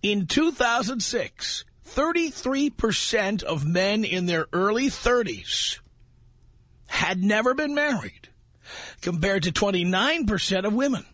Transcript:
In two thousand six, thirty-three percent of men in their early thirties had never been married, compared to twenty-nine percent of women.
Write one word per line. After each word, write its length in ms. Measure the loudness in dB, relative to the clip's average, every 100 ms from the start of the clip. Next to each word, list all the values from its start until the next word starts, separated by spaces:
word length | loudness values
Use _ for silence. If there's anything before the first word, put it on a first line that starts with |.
In 240 | 0 0 0
two 260 | 2 2
thousand 480 | 2 0 2 0 -4
six, 640 | -4 -4 -6 -8 -8 -8 -10 _
thirty-three 840 | -8 0 2 2 0 -2 -2 0 0
percent 720 | 0 0 0 0 0 0 -2
of 220 | -2 -2
men 400 | 0 2 2 2
in 220 | 0 0 0
their 200 | 0 0
early 380 | 0 2 2 0
thirties 880 | 0 2 2 0 -6 -6 -4 -4 -6 -14 _ -20 -20 -20 _ -20 -20 _ -20 -8
had 380 | -2 -2 0
never 300 | 2 2 2
been 200 | 0 0
married, 540 | 0 0 0 -4 -16 -20 _ -20 _ -20 -16 -16 -8
compared 440 | -4 0 2 2
to 80 | 0
twenty-nine 760 | 0 2 2 0 2 2 2 0
percent 400 | 0 0 0 0
of 80 |
women. 320 | 2 2 0 -6